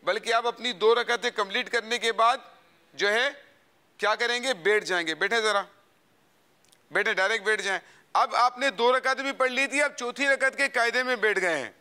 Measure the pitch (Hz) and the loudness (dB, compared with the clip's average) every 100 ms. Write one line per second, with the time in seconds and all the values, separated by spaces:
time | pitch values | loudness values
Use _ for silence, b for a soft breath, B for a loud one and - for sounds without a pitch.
0 | 160 202 208 226 233 233 240 196 214 233 | -2 -4 0 0 0 -4 -6 0 2 4
1 | 226 233 233 220 196 202 247 240 220 233 | 2 -2 -2 -4 -4 -2 -2 -4 -2 -2
2 | 226 214 226 254 - - _ _ _ 139 | -2 2 2 2 -4 -20 _ _ _ -4
3 | 196 214 269 285 - _ _ _ _ _ | 0 2 0 -4 -20 _ _ _ _ _
4 | 202 220 240 240 247 233 160 214 180 180 | -2 0 0 -2 -2 -2 2 2 2 -2
5 | 165 156 190 226 220 202 185 _ _ _ | -2 -2 0 0 2 0 -2 _ _ _
6 | _ _ _ _ _ _ _ _ _ 160 | _ _ _ _ _ _ _ _ _ -2
7 | 202 196 190 220 202 214 196 185 b b | 0 2 0 0 0 -2 0 -4 b b
8 | b - 240 214 247 247 277 185 233 254 | b 0 2 2 0 2 -4 2 2 2
9 | 262 254 269 269 254 254 269 269 294 - | 0 -2 -4 -2 -2 0 -2 0 -2 -2
10 | 240 240 277 269 262 262 269 254 233 240 | -8 -4 0 2 0 0 -2 0 0 0
11 | 254 247 208 190 180 156 117 - | -2 0 0 2 0 -2 -4 -12